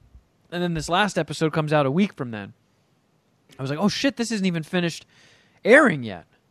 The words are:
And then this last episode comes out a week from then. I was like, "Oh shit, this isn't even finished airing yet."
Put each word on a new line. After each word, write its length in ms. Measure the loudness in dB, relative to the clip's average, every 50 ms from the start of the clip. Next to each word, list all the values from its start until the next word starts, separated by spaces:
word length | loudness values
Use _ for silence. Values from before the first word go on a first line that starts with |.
| _ _ -20 -20 _ _ _ _ _ _
And 120 | -6 -4
then 120 | -2 -2 -2
this 140 | -4 -2 0
last 280 | 0 0 0 0 0
episode 360 | -2 -4 -4 -2 -2 -2 0
comes 200 | 0 -2 0 2
out 140 | 2 2 2
a 40 | 2
week 240 | 2 2 0 0 -2
from 160 | -8 -10 -10
then. 240 | -8 -10 -12 -14 -16 _ _ _ _ _ _ _ _ _ _ _ _ _ _ _ _ _ _ _ -12 -10
I 40 |
was 80 | -6 -6
like, 80 | -4 0
"Oh 100 | 0 0
shit, 280 | 0 0 -2 -2 -2
this 160 | -2 -4 -4
isn't 140 | -2 -2 -2
even 180 | 0 -2 -2 -4
finished 420 | -2 -2 -2 -2 -2 -4 -8 -14 _ _ _ _ _ _ _ _ _ _ _ 4
airing 380 | 6 6 8 8 4 2 0
yet." 240 | -6 -8 -10 -12 -16 _ _ _ _ _